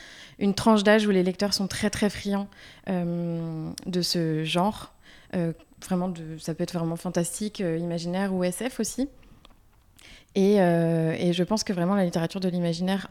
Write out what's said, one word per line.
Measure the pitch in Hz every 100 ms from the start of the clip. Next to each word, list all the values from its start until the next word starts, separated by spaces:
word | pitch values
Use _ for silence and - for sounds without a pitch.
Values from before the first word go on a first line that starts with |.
| - - - -
une | 202
tranche | 190 226 214
d'âge | 202 220 208
où |
les | 190
lecteurs | 185 180 202
sont | 202 190
très, | - 208
très | - 208
friands, | - 202 202 202 - - - -
euh, | 180 170 170 170 165 165 160 160 - 185
de | 175
ce | 170 175 160 156
genre. | 160 175 202 - - _ - - -
Euh, | 185 165 160 - -
vraiment | - 180 185
de, | 165 160 160
ça | -
peut | 160
être | 175 170
vraiment | 165 165
fantastique, | 180 175 170 - 214 -
euh, | 175 165
imaginaire | 170 170 175 185 196
ou | 185
S | 180 175 247
F | -
aussi. | 214 - 277 - - - - - _ _ _ - - - _ 196
Et, | 190 208
euh, | 175 170 165 165 160 -
et | 175
je | 175
pense | 170 214
que | -
vraiment | 175 175 202
la |
littérature | 180 175 165 190
de | 185
l'imaginaire | 175 170 165 185 190 190